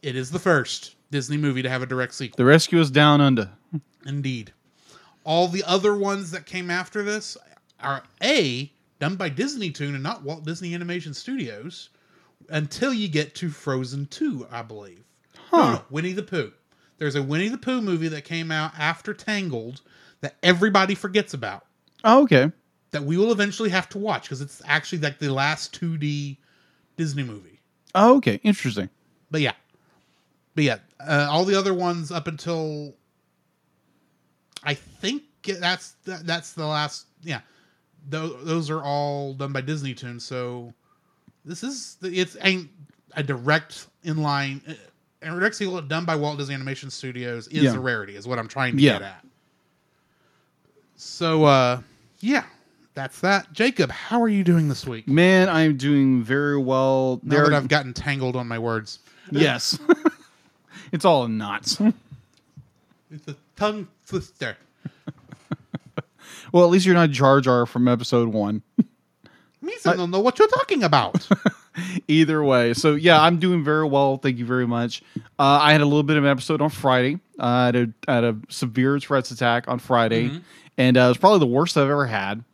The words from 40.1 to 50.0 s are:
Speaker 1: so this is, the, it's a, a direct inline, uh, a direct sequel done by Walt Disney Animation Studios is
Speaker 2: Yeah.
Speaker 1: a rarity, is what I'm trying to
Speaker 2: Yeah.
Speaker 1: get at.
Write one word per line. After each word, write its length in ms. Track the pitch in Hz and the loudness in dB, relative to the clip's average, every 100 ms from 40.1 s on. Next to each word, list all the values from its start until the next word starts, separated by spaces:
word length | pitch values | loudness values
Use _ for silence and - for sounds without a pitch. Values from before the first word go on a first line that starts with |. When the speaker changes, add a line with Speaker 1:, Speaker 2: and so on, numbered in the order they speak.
| 120 | -14
Speaker 1:
so 520 | - 127 123 123 120 - _ _ _ _ _ _ | -12 -10 -10 -12 -16 -20 _ _ _ _ _ _
this 200 | 143 170 | -18 -12
is, 320 | 247 269 - - | -10 -12 -16 -14
the, 120 | 185 180 | -8 -4
it's 200 | 180 - | -4 -2
a, 240 | 190 185 160 _ 143 _ _ - | -2 -2 -8 _ -20 _ _ -8
a 60 | |
direct 600 | 143 131 127 156 151 - - _ | -6 -4 0 0 -2 -20 -20 _
inline, 560 | 170 156 151 143 139 139 143 | -6 -4 -2 -2 -4 -8 -14
uh, 60 | 135 95 _ _ _ | -18 -20 _ _ _
a 40 | 160 | -12
direct 280 | 175 202 | -4 -4
sequel 260 | 214 196 180 | -2 -6 -6
done 240 | 143 160 | -6 -6
by 120 | 170 160 | -4 -2
Walt 200 | 147 147 | -4 -6
Disney 160 | 139 | -8
Animation 360 | 135 135 131 135 | -8 -8 -10 -12
Studios 560 | - 131 123 120 117 107 | -14 -12 -10 -10 -10 -6
is 140 | 156 | 2
Speaker 2:
Yeah. 120 | 139 | 2
Speaker 1:
a 60 | 127 | 2
rarity, 360 | 127 117 101 98 | -2 -4 -6 -12
is 100 | 110 | -8
what 100 | 123 | -8
I'm 80 | 110 | -6
trying 280 | 135 127 135 | -4 -2 4
to 60 | |
Speaker 2:
Yeah. 100 | 139 | 4
Speaker 1:
get 80 | 101 | 4
at. 220 | 98 92 _ _ _ _ _ _ _ _ | -6 -16 _ _ _ _ _ _ _ _